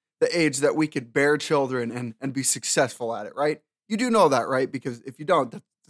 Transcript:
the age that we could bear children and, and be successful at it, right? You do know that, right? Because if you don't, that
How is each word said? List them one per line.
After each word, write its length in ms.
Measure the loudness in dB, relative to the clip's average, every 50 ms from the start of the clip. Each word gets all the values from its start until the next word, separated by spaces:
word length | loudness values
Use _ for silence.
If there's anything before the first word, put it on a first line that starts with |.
| _ _ _ -2
the 160 | 0 0 2
age 240 | 2 2 2 2 2
that 160 | 2 2 2
we 120 | 2 0 -2
could 260 | -2 -6 -6 -4 0
bear 240 | 2 2 2 2 0
children 540 | 0 0 0 0 0 0 -2 -4 -4 -4
and, 240 | -6 -8 -8 -10 -10 -8
and 140 | -8 -6 -4
be 80 | -2
successful 720 | -2 -2 -2 -2 -2 -2 2 2 2 0 0 -6 -6 -6 -6
at 120 | -6 -8 -8
it, 80 | -4
right? 260 | -2 -2 -2 -2 -4 _ _ _ _ _ -6
You 100 | -4 -2
do 120 | 0 2
know 200 | 4 6 6 6
that, 180 | 4 2 0 0
right? 240 | 0 0 0 -2
Because 300 | -4 -6 -8 -8 -10 -10
if 180 | -12 -16 -16 -8
you 60 | -2
don't, 260 | 0 2 2 2 0
that 100 | -6 -14 -20 _ _ _ _ _